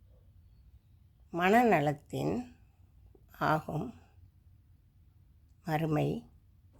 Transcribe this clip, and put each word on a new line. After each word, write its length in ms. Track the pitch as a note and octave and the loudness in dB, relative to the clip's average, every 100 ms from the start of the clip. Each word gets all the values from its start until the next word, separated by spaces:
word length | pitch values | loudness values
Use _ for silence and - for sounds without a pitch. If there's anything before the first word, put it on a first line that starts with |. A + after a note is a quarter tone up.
| - - - - - - - - _ - - _ - | -20 -20 -20 -20 -20 -20 -20 -20 _ -20 -20 _ -10
"மனநலத்தின் 1200 | E3+ F#3 A3+ A#3+ E3+ D3 C#3+ - C3+ D3 A3 B3 - - _ - - - - - - | 0 4 6 6 4 2 -2 -8 -6 -4 -4 -8 -16 -20 _ -20 -20 -20 -20 -18 -6
ஆகும் 560 | D3 D#3 - D3+ A#3 - - - - _ - - _ _ _ _ - _ - _ _ _ | -2 -2 -4 -8 -8 -14 -20 -20 -20 _ -20 -20 _ _ _ _ -20 _ -20 _ _ _
மறுமை 640 | - D3+ D#3 D3+ C#3+ A#3 - - _ _ - | -6 -2 0 -2 -2 -4 -10 -20 _ _ -20